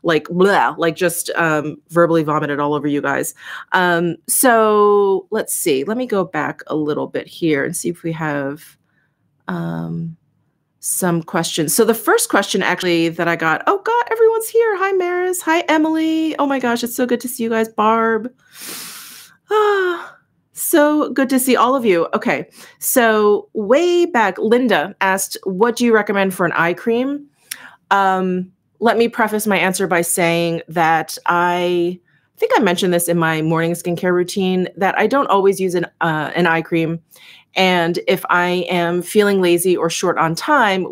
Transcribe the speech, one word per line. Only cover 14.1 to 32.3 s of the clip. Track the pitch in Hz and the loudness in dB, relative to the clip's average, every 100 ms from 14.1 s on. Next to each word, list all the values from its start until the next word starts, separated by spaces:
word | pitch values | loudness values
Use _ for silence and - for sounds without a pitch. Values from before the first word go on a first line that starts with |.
everyone's | 453 453 453 453 | 2 2 2 0
here. | 453 453 381 | 2 2 0
Hi, | 381 | 0
Maris. | 392 349 359 370 359 | 0 0 -2 -2 -4
Hi, | - 330 311 | 0 0 2
Emily. | 311 311 320 320 320 320 - | 2 2 0 0 0 -2 -2
Oh | 277 | -2
my | 269 | 0
gosh, | 247 233 | -2 -2
it's | 233 - | -4 -4
so | 247 | -2
good | 240 | -2
to | 254 | -4
see | - | -6
you | 226 | -2
guys. | 226 220 | -2 -2
Barb. | 220 214 226 226 220 240 - | 0 2 2 2 -2 -4 -14
<sighs> | _ - - - - - - - - _ _ | _ -20 -16 -14 -16 -18 -20 -20 -20 _ _
Ah. | 427 415 403 370 349 - - _ _ _ - | 2 2 2 0 -4 -10 -20 _ _ _ -10
So | - 311 294 302 277 | 0 4 4 2 0
good | 262 262 | 0 0
to | 262 | 0
see | 262 240 | 2 2
all | 233 | 2
of | 269 233 | 2 2
you. | 170 - | 2 0
Okay. | - 226 135 - - - _ | -2 -2 -4 -6 -18 -20 _
So | - 262 226 214 208 208 - | -2 2 4 4 4 2 -2
way | 220 202 269 349 349 | -8 2 2 4 2
back, | 349 247 202 - | 2 2 0 0
Linda | 220 240 254 175 170 - | 0 2 4 2 0 -2
asked, | 190 190 - - | 0 0 -4 -8
"What | - 185 233 | -8 0 0
do | 233 240 | 2 2
you | |
recommend | 220 180 196 190 | 4 2 0 0
for | 185 | 0
an | 175 | -2
eye | - 165 | 0 0
cream?" | 175 233 233 262 285 285 _ _ - - - _ | -2 -2 -2 -2 -6 -12 _ _ -18 -18 -20 _
Um, | 196 190 185 185 185 180 _ _ _ | 2 2 0 0 -2 -6 _ _ _
let | 214 214 | 0 2
me | 233 | 0
preface | 240 214 214 214 | 0 -2 0 0
my | 185 | 2
answer | 185 190 185 | 0 0 0
by | 175 | 0
saying | 175 - 170 170 170 165 - | 0 0 0 2 0 -4 -6
that | 165 160 160 160 - | 0 2 2 -2 -6
I, | - 175 175 175 175 180 175 180 | -2 2 2 0 0 0 -2 -4
I | _ _ _ | _ _ _